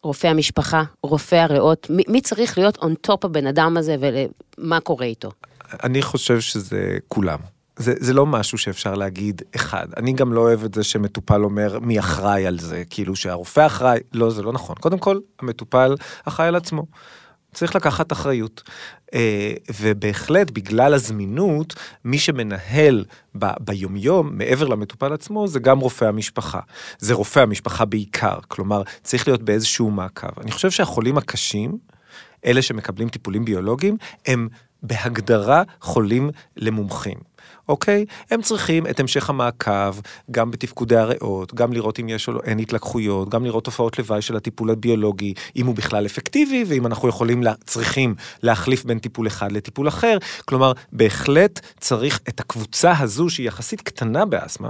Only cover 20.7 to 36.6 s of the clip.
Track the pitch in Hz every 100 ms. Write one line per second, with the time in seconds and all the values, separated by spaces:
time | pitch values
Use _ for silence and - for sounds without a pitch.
20.7 | 110 135 143 110 107 98 127 196 151 160
21.7 | - - - 120 143 156 135 107 95 90
22.7 | 131 151 117 90 - _ - 98 - 104
23.7 | 98 92 98 117 185 147 101 113 131 147
24.7 | 107 101 - 139 147 - 214 202 139 123
25.7 | 135 131 - 113 107 104 - 107 92 -
26.7 | - - - 107 107 101 143 117 101 -
27.7 | - 110 107 104 - 104 87 - - 98
28.7 | 104 95 - - 123 143 123 110 107 113
29.7 | - 113 101 95 - - - - - 190
30.7 | 185 196 - 113 143 - 113 - 107 113
31.7 | 214 _ _ _ - - _ 120 120 117
32.7 | 110 - 95 113 - - 101 117 95 95
33.7 | 127 190 214 - - - 123 113 - _
34.7 | _ 120 113 120 117 98 110 104 151 202
35.7 | - - 151 104 120 143 147 - -